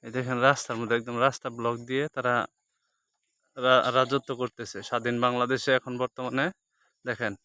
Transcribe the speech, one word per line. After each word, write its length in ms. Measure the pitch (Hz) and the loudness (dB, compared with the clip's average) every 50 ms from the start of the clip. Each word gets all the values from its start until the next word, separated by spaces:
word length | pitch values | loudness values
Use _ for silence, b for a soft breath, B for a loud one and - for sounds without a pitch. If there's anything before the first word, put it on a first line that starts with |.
| - | -16
এই 80 | 120 | -6
দেখেন 260 | 110 127 127 123 131 120 | -6 -4 -2 -2 -2 4
রাস্তার 360 | 123 135 143 135 - - 123 113 | 4 4 4 4 0 -6 -4 -6
মধ্যে 180 | 117 107 117 | 0 0 0
একদম 220 | 117 117 123 120 117 | 0 0 -2 -2 2
রাস্তা 280 | 123 135 131 - _ 131 | 2 2 2 0 _ -12
ব্লক 260 | 117 120 117 117 120 117 | -8 -4 -2 -2 -2 -2
দিয়ে 280 | 120 120 127 135 143 151 | -6 -4 -2 -2 -2 -2
তারা 280 | _ - 123 123 123 120 101 - _ _ _ _ _ _ _ _ _ _ _ _ _ _ _ _ _ _ _ _ _ 135 | _ -4 0 2 2 2 0 -2 _ _ _ _ _ _ _ _ _ _ _ _ _ _ _ _ _ _ _ _ _ -2
রা-, 280 | 127 127 127 127 - 127 | 4 6 6 6 6 4
রাজত্ব 380 | 120 131 131 120 131 135 - - 135 | 2 2 2 2 2 -2 -2 -2 -6
করতেছে। 420 | 120 127 120 _ - 117 - - 101 98 | -4 -4 -6 _ -10 -14 -12 -10 -12 -10
স্বাধীন 320 | - - 120 113 120 120 120 | -4 -4 -2 0 0 0 2
বাংলাদেশে 500 | 120 123 123 123 123 123 131 123 - - 131 | 2 0 2 2 0 0 0 -2 2 2 2
এখন 200 | 127 - - 123 123 | 2 2 -2 -4 -4
বর্তমানে 480 | 127 120 _ - 127 123 117 131 143 175 196 _ _ _ _ _ _ _ _ _ _ | -4 -4 _ -6 -8 -4 -2 0 -2 -2 -4 _ _ _ _ _ _ _ _ _ _
দেখেন 280 | 127 117 110 123 107 101 101 _ | -6 -6 -4 -4 -6 -6 -6 _